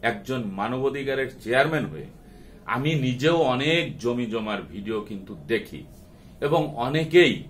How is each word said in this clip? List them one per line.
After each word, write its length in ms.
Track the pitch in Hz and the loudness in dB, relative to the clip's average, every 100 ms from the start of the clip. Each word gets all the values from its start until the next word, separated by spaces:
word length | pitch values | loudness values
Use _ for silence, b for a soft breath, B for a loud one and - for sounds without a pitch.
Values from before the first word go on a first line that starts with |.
| 117 | -2
একজন 320 | 107 101 131 107 95 | -4 -4 -4 -4 -4
মানবাধিকারের 680 | 107 127 135 135 139 131 135 131 | -4 0 -2 -2 -2 -2 -2 -6
চেয়ারম্যান 440 | 107 123 147 156 113 | 0 4 4 2 -2
হয়ে 160 | 76 - - B B B B - 117 | -8 -14 -16 B B B B -4 -2
আমি 160 | 143 156 127 | 0 0 0
নিজেও 320 | 123 147 170 143 | 2 2 4 4
অনেক 300 | 123 147 165 160 - | 2 2 2 0 -2
জমি 220 | 117 120 120 | -2 0 -2
জমার 280 | 110 107 101 82 | -2 -2 -4 -6
ভিডিও 240 | 92 101 110 104 | -10 -4 -4 -4
কিন্তু 240 | 101 95 101 76 | -10 -12 -14 -2
দেখি 300 | 110 - - - B B B B B | -2 -2 -14 -16 B B B B B
এবং 200 | 143 160 151 117 123 | 0 2 0 -2 -2
অনেকেই 460 | 151 156 170 165 101 - | 0 4 8 8 4 -6